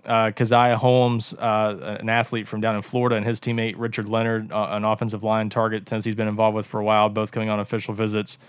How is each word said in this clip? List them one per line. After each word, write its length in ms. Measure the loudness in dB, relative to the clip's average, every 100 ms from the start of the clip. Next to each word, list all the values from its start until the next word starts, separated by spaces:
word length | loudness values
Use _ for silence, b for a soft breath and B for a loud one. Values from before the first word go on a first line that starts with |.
Uh, 280 | 0 2 2
Keziah 440 | 2 4 6 6 4
Holmes, 580 | 4 4 4 2 -2
uh, 640 | -4 0 2 0 -2 -8 -6
an 80 | 0
athlete 400 | 0 0 -4 -4
from 120 | -2
down 140 | -2
in 80 | -2
Florida, 320 | -2 0 2
and 100 | 2
his 140 | 0 -2
teammate 360 | -2 -2 -2 -4
Richard 320 | -6 -4 -2
Leonard, 420 | 0 0 -2 -2
uh, 180 | -2 -2
an 140 | 0
offensive 380 | 0 0 -2 -2
line 280 | 0 0 0
target 360 | 0 0 -2 -4
Tennessee's 300 | -4 -2 -2
been 120 | -2
involved 280 | 2 2 0
with 100 | -4
for 140 | -2
a 40 |
while, 240 | 2 4 4
both 220 | 0 -4
coming 180 | -4 -2
on 120 | -2
official 340 | -2 -4 -4
visits. 440 | -4 -2 -2 -4 -8